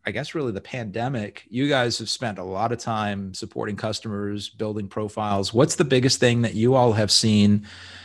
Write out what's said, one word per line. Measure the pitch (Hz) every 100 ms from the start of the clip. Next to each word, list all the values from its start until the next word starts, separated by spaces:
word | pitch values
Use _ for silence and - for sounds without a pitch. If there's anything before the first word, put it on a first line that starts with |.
I | -
guess, | 104 147
really | 170 131
the | 98
pandemic, | - 131 113 110 120 131 104 - _
you | 120 143
guys | 135 120 110
have | 107
spent | - 120 95
a |
lot | 92 95 117
of | 120
time | - 110 104 101 95
supporting | 92 110 127 110 101
customers, | 110 107 113 101 101 104 101
building | - 107 107 98
profiles. | - 107 110 107 98 98
What's | 117 151 -
the | 147
biggest | 131 127 -
thing | 123 120
that | 113
you | 104 117
all | 131 123
have | 107 104
seen, | - 113 107 104 104 104 - - -